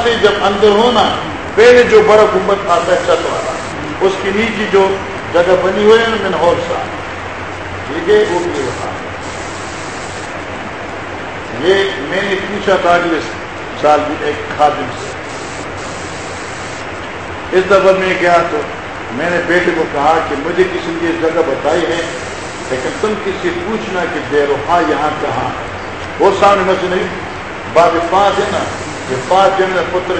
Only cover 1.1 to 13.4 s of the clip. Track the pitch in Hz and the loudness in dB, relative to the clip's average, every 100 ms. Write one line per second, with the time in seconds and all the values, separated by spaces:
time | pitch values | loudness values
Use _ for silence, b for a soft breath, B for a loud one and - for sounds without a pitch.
1.1 | - - - - - 240 247 240 214 - | 0 -6 -8 -2 6 8 8 8 8 8
2.1 | 214 208 185 196 196 - 170 - 180 175 | 6 6 4 0 0 2 0 2 2 2
3.1 | 160 151 - - - - - - - 185 | 0 0 -4 -4 -6 -8 -8 -8 0 0
4.1 | 190 196 202 226 196 208 196 190 196 - | 0 -2 0 0 -2 2 4 4 0 -6
5.1 | - - 160 175 180 190 208 208 226 226 | -8 0 2 4 4 2 4 6 6 4
6.1 | 214 196 160 170 165 - 165 - - - | 0 -2 2 2 2 0 -4 -6 -8 -10
7.1 | - - - - - - - - 156 170 | -10 -10 -10 -10 -10 -10 -10 -6 -2 4
8.1 | 214 202 175 175 147 - - - - - | 4 4 0 -2 -4 -4 -6 -8 -8 -10
9.1 | - - - - - - - - - - | -10 -10 -10 -10 -10 -10 -10 -8 -8 -8
10.1 | - - - - - - - - - - | -10 -10 -10 -10 -10 -10 -10 -10 -10 -10
11.1 | - - - - 117 165 196 196 - 143 | -10 -10 -10 -10 -2 2 2 2 -2 -4
12.1 | 185 202 185 202 202 202 185 175 175 170 | -4 -2 -2 -4 -2 0 2 4 2 2
13.1 | 156 - - | -2 -4 -8